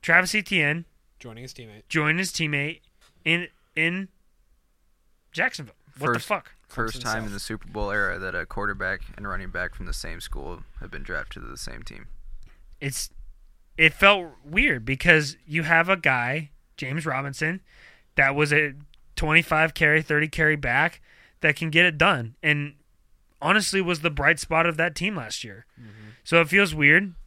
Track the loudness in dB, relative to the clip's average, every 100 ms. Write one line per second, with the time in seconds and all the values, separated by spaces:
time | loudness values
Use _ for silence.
0 | 4 2 4 -2 0 0 2 0 -6 _
1 | _ _ -18 -16 -16 -16 -18 -20 -6 -2
2 | 0 0 -2 -4 -2 -2 -4 -8 _ _
3 | _ _ -2 -2 -2 _ _ -2 0 -2
4 | -8 _ _ _ _ _ _ _ _ _
5 | _ _ _ -4 -4 -4 -16 _ _ -6
6 | -2 -2 -2 -6 -6 -20 _ -6 -6 -4
7 | -4 -4 -4 -8 -8 -8 -8 -6 -2 0
8 | 0 -2 -4 -6 -6 -6 -6 -4 -4 -6
9 | -8 -12 -8 -8 -6 -6 -6 -8 -8 -6
10 | -6 -10 -8 -8 -8 -10 -12 -14 -12 -12
11 | -8 -8 -8 -12 -14 -12 -12 -12 -12 -14
12 | -14 -14 -12 -12 -14 -18 -20 -10 -8 -6
13 | -10 -12 -18 -18 -20 -20 _ 4 4 6
14 | 4 6 0 -14 -6 0 0 0 -2 -2
15 | 6 6 4 -8 -8 -4 2 2 4 2
16 | 2 2 0 -4 -8 -16 _ -12 -6 -4
17 | -4 -4 -6 -4 -4 -4 _ -20 -20 -20
18 | _ 2 2 4 4 4 2 -4 -18 -20
19 | -14 -4 4 4 6 2 2 4 4 4
20 | 2 0 0 2 2 2 0 2 0 -2
21 | -20 _ -20 _ 0 0 0 4 4 4
22 | 2 2 -2 -4 0 0 -2 -10 _ _
23 | _ _ _ _ 2 2 2 0 0 0
24 | -2 2 2 2 0 2 2 2 -2 -2
25 | -4 -4 -8 -10 -12 -16 -20 _ -20 -20
26 | -20 -20 2 2 4 4 4 4 6 6
27 | 4 -10